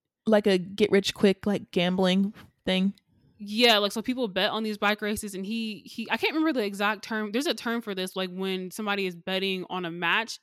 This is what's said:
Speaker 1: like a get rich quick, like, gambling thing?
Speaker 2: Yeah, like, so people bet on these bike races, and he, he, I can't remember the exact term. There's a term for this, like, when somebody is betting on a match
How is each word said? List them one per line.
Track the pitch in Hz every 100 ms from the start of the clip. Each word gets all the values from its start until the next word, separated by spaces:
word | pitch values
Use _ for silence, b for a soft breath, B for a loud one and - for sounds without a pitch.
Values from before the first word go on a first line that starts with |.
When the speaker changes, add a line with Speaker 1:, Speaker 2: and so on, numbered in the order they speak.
| _ _ -
Speaker 1:
like | 208 208
a | 185
get | 180 202 208
rich | 202 -
quick, | - 202 190 208
like, | 196 -
gambling | 185 175 185 185 190 196 B B _ -
thing? | 185 196 - _ _ _ -
Speaker 2:
Yeah, | 202 214 240 208
like, | 208
so | 226
people | 254 247 226
bet | 185 202
on | 202
these | 220 208
bike | 208 208
races, | 208 214 208
and | 190 190
he, | 226 220 202 -
he, | - 220
I | 220
can't | -
remember | 302 320
the | 254 202
exact | 196 208 202
term. | - 220 214
There's | 226 320
a | 226
term | 233 233
for | 214 185
this, | 185 190
like, | 185
when | 185 190 185 185
somebody | - 214 202 190
is | 170
betting | 185 190 196 185 -
on | 185 170
a |
match | 175 170 202 226 -